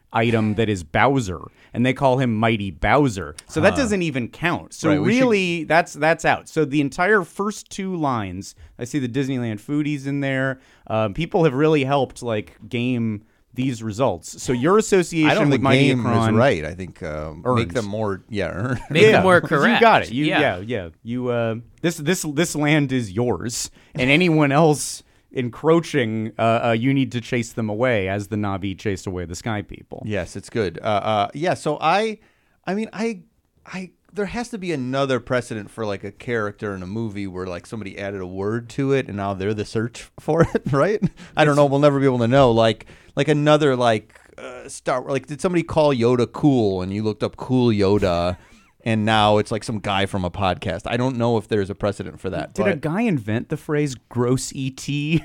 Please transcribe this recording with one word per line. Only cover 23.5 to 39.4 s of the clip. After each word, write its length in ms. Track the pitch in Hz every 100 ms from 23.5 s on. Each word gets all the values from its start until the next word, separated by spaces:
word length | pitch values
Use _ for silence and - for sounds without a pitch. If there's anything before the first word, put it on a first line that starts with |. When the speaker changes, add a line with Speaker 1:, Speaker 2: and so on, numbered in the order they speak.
| - - - _
Speaker 1:
and 160 | - 127
anyone 400 | 151 180 156 139
else 540 | 139 165 151 - - _ _ _ 131 123
encroaching, 800 | - 156 165 160 143 113 110 110 -
uh, 220 | 113 117 120
uh, 60 |
you 220 | 117 131
need 180 | 139 120
to 80 | 120
chase 320 | - 123 117
them 160 | - 110
away 400 | 104 127 110 92
as 200 | 101 98
the 80 | 104
Na'vi 420 | 104 98 98 90
chased 280 | 107 92 101
away 180 | 90
the 100 | 82
Sky 280 | 90 120 104
People. 400 | - - - - 110
Speaker 2:
Yes, 300 | 101 82 101
it's 140 | -
good. 280 | 117 92 82
Uh, 40 | 107
uh, 420 | 101 104 107 101
yeah, 200 | 143 175
so 240 | 131 156 147
I, 380 | 156 190 220 208 _ _ _ _ -
I 80 |
mean, 140 | 202 220
I, 300 | 180 226 190 - _ _ _ -
I, 240 | 185 180 _ _
there 140 | 180 190
has 220 | 220 233
to 80 | 220
be 140 | 180
another 480 | 143 127 135 139 123
precedent 500 | 123 127 - 113 101
for, 140 | - 107
like, 180 | 98
a 80 | 101
character 600 | - - 117 104 - 107
in 80 | 95
a 40 | 90
movie 400 | 110 113 101 98
where, 200 | 90 92
like, 200 | 87 -
somebody 320 | 113 98 95
added 220 | 98 98
a 60 | 90
word 420 | 95 101 117 117
to 220 | - 135
it 140 | 135 131
and 80 | 101
now 180 | 98
they're 200 | 92